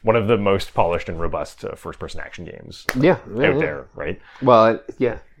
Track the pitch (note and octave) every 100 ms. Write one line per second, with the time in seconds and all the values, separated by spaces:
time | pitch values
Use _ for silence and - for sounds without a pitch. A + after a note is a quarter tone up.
0 | A2 A#2 G#2 A2+ G2+ G2 - - F2 E2+
1 | - F#2 E2+ D#2+ D2 - - - E2+ -
2 | D#2+ - - - E2 - - - - B2+
3 | D#3 D#3+ - G#2+ C3 C3+ D#3+ - - -
4 | D2 F#2+ - - C3 A#2 A2 A2 - -
5 | B2 G#2+ - _